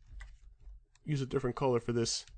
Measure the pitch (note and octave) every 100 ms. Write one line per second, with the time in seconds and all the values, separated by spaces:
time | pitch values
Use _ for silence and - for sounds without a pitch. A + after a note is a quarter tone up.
0 | - - - - - - - - _ -
1 | - C#3+ C3+ C#3+ B2+ - C#3 A#2+ - A#2
2 | A#2 - -